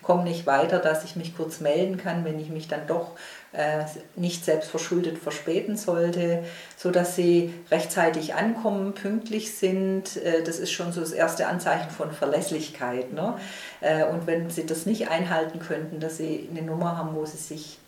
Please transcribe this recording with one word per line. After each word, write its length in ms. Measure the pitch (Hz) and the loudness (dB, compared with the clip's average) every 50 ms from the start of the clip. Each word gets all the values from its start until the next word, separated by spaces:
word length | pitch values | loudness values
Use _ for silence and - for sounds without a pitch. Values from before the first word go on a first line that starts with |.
komm 220 | - - 175 175 175 | 6 4 4 4 4
nicht 240 | 170 160 - - | 0 -2 0 2
weiter, 320 | 139 139 135 160 170 190 170 | 4 4 6 6 4 4 4
dass 240 | - 156 156 156 - | 4 4 2 2 -2
ich 120 | - - | -4 -8
mich 220 | 180 160 165 - | -6 -6 -6 -4
kurz 220 | - 160 160 - - | -4 -6 -6 -4 -2
melden 380 | 160 147 147 165 190 190 185 | 0 2 4 4 2 2 0
kann, 280 | 180 - 185 165 170 165 | -2 -4 -2 -2 0 0
wenn 140 | 160 156 156 | -2 -2 -4
ich 100 | 156 156 | -4 -6
mich 180 | 160 156 - | -6 -8 -6
dann 200 | - 151 147 151 | -6 -6 -6 -2
doch, 240 | - 170 170 - - - - - - - - - - | -2 -2 -2 -2 -4 -10 -14 -16 -16 -16 -18 -18 -10
äh, 320 | - 156 151 151 151 151 151 151 - - - - - | -2 0 0 2 2 0 -2 -4 -8 -14 -16 -14 -4
nicht 280 | - 175 175 170 - - | -2 -2 -2 -2 -2 2
selbst 280 | - 156 156 - - | 2 2 2 2 -2
verschuldet 480 | - 165 - - 180 175 175 160 156 - | -4 -4 -2 2 2 2 2 0 -2 -4
verspäten 580 | - 151 147 - - - 165 185 - - 208 | -6 -6 -6 -4 -2 0 0 0 0 0 -4
sollte, 680 | 202 - 185 170 170 170 170 175 175 175 170 170 170 170 170 - - - - - | -2 0 0 4 4 4 4 4 2 2 2 2 0 -2 -6 -10 -14 -16 -18 -18
so 140 | - - 180 | -2 0 4
dass 260 | 175 180 175 180 - | 4 4 4 4 2
sie 380 | - 175 175 175 170 170 170 - - - - | 4 6 8 8 6 6 2 -4 -10 0 2
rechtzeitig 640 | 165 165 165 - - 190 165 165 160 160 156 156 - | 2 2 2 0 2 4 4 4 4 2 -2 -2 0
ankommen, 600 | 160 196 226 226 - - 214 202 196 190 202 196 | 0 2 2 0 2 0 0 0 0 -2 -2 -4
pünktlich 600 | - - 196 214 226 220 - 220 214 214 - - | -4 -2 -2 -2 -2 -2 -2 -4 -4 -4 -4 -4
sind. 640 | - - 185 185 190 190 190 190 190 190 - - | 0 2 2 4 2 2 2 0 0 -2 -4 -8
Äh, 240 | 160 - 170 165 160 | -2 0 2 2 4
das 160 | 165 165 165 | 2 0 -2
ist 140 | - - - | -2 -2 -4
schon 200 | - - 170 175 | -2 -2 -4 -4
so 100 | 170 170 | -2 -2
das 100 | 160 156 | -4 -4
erste 340 | - - 165 160 - - 160 | 2 2 2 2 4 0 0
Anzeichen 460 | - 175 175 - 165 151 165 165 - | 0 0 0 2 2 2 2 0 -6
von 200 | - - 151 151 | -4 -4 -4 -4
Verlässlichkeit, 1000 | - - 143 139 147 151 - - 165 151 156 - - - 131 123 123 127 127 - 151 | -2 -2 0 2 2 2 0 0 -2 -4 -4 -6 -6 -4 -4 -2 -2 -2 -4 -4 -4
ne? 220 | 156 175 220 240 - - - - - - - - - | -2 -2 -2 -2 -4 -8 -10 -12 -12 -12 -14 -10 -2
Äh, 240 | - 147 156 156 156 | 2 2 4 4 4
und 200 | 156 165 170 165 | 2 2 0 0
wenn 240 | 170 165 170 170 170 | 0 0 0 0 -2
sie 160 | - - 156 | -4 -4 -2
das 220 | 160 160 - - | -2 -4 -2 0
nicht 240 | 202 220 214 - - | 0 0 0 0 0
einhalten 480 | 165 165 180 175 165 160 160 160 - 165 | 0 0 2 2 2 2 0 0 -4 -8
könnten, 400 | - - 160 - 170 - 165 156 | -6 -4 -4 -4 -4 -6 -6 -4
dass 180 | 160 160 160 | -4 -6 -4
sie 320 | - 165 156 156 - - - | -4 -4 -4 -4 -4 -6 -8
eine 140 | 165 165 160 | -6 -6 -4
Nummer 340 | 160 160 170 175 170 170 | -4 -2 -2 0 -2 -2
haben, 160 | 170 165 160 156 | -2 -4 -4 -4
wo 140 | 156 156 | -4 -4
sie 100 | 151 - | -6 -8
sich 400 | - - - 156 156 - - - - - | -10 -10 -10 -10 -12 -12 -14 -16 -20 -20